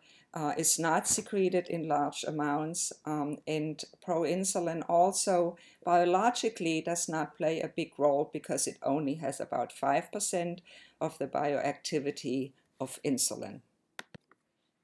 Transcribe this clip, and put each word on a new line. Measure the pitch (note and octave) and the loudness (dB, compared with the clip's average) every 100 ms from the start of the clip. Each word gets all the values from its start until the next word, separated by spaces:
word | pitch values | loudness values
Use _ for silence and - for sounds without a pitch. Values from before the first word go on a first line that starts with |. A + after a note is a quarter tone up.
| _ - _ | _ -20 _
uh, | E3 D3+ - | -4 -2 0
is | D#3+ - | 2 2
not | D#3+ E3 - | 2 2 2
secreted | - G3+ G#3 F#3 F#3 F3 | -2 0 0 2 2 0
in | E3+ D#3+ | -4 0
large | D3 C#3+ - | 0 0 -2
amounts, | - D#3 D3 C#3+ D#3 E3+ - - - | -6 -2 0 0 -2 -4 -6 -6 -6
um, | D3+ C#3+ D3+ - | -4 -4 -6 -4
and | D#3 D#3 D3+ - - - | -2 -2 -6 -12 -14 -2
proinsulin | E3+ D#3+ F3 F#3+ G3+ E3+ E3 - | 0 2 0 0 -2 -2 -4 2
also | E3+ F#3 G3 - F3+ E3+ F3 - - | 6 6 4 2 4 2 -2 -16 -8
biologically | - F3 F3 F#3 A3+ B3 A3 A3 E3+ D#3+ | 4 6 6 6 4 2 -2 -2 0 0
does | D#3+ E3+ - | 0 -2 0
not | D#3+ D3+ - | -2 -4 -2
play | D#3 E3 | 0 0
a | D#3+ | -2
big | - D#3+ - | -4 -6 2
role | D3 C#3 D3+ | 2 4 0
because | D#3 - C3+ - | -4 -4 -2 -2
it | - | -2
only | - C#3 C#3+ D#3+ | -2 0 0 -2
has | C3+ - | -4 -6
about | - B2+ A#2+ | -4 -4 -4
five | - C#3 C#3+ F3 | -2 2 2 0
percent | G#3 G#3 F3+ E3+ F3 - - - _ | -4 -2 -2 -2 -6 -12 -20 -20 _
of | D#3 - | -6 -4
the | C#3 | -4
bioactivity | C3+ D3 C#3 C#3 C#3+ - D#3 C#3 C#3+ C3+ C3 C3+ - _ _ | 0 0 0 0 -4 -2 -2 -2 -4 -4 -2 -4 -8 _ _
of | C3+ - | -8 -4
insulin. | D3 B2+ - G#2+ G2+ A2+ - _ _ - - - _ _ _ _ _ _ | -2 0 0 -2 -8 -12 -18 _ _ -18 -16 -20 _ _ _ _ _ _